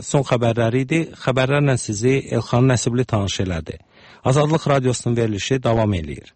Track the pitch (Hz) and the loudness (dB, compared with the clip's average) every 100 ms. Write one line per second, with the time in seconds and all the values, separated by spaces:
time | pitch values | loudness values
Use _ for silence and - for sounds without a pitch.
0 | - 147 131 123 117 113 113 123 131 160 | -2 -2 0 0 2 0 0 0 -2 -2
1 | 160 - - 127 131 143 143 127 - 104 | -4 -6 -2 0 0 2 2 0 -2 -2
2 | 120 135 - 120 - 120 131 123 - 123 | 0 0 0 -4 0 4 4 4 0 -2
3 | 123 107 98 - 92 85 78 - _ _ | 0 -2 -2 -2 -4 -4 -6 -14 _ _
4 | - - 120 135 147 160 - 139 127 123 | -20 -6 0 2 2 0 0 0 0 -2
5 | 123 120 113 104 - 131 123 113 107 95 | -2 0 0 -2 -2 -2 0 2 2 0
6 | 73 71 - | -4 -10 -16